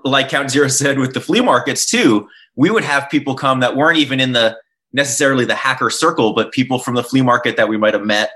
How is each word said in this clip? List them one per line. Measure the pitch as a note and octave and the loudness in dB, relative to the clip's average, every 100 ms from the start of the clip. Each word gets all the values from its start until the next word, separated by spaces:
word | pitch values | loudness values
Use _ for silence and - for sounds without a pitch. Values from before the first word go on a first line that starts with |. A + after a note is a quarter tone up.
like | C3 C3+ C3 | 0 0 0
Count | C#3+ C3 | -4 0
Zero | C#3 C3+ | 0 2
said, | - C#3 C#3 | 2 0 0
with | B2+ | -2
the | B2 | -4
flea | - G#3+ | -2 0
markets | B3 B2 C3+ A#2 - | 2 2 0 -4 -2
too, | A#3 E3+ G#2 - - _ - | 2 4 2 -2 -16 _ 0
we | E3 | 2
would | A3 | 2
have | C#3 C#3+ C3+ | 0 -2 -2
people | D3 C#3 | -2 -2
come | C3 C3+ C3 | -2 -2 0
that | A#2+ C3 | 0 2
weren't | D#3 D#3+ | 2 2
even | C3+ C3 | 0 0
in | C3 | 0
the, | A#2+ A2+ - - _ _ | 2 0 -2 -12 _ _
necessarily | C3+ C3 - C#3 C3 A2+ | -4 -2 0 2 2 0
the | |
hacker | G#2 C3 B2+ A#2 | -2 -2 -2 -2
circle, | - D#3+ E3 A2 | 0 0 2 0
but | A2+ G#2+ | 0 -2
people | - C3 B2 | -2 -2 -4
from | - | -4
the | A#2+ | -4
flea | A#2 C3+ | -2 0
market | B2+ A#2+ A#2+ A2+ | 2 2 0 -2
that | G#2+ | 0
we | G#2+ | 0
might | G#2+ | 0
have | G#2 | 0
met. | G#2 G#2 G#2+ | 0 -2 -2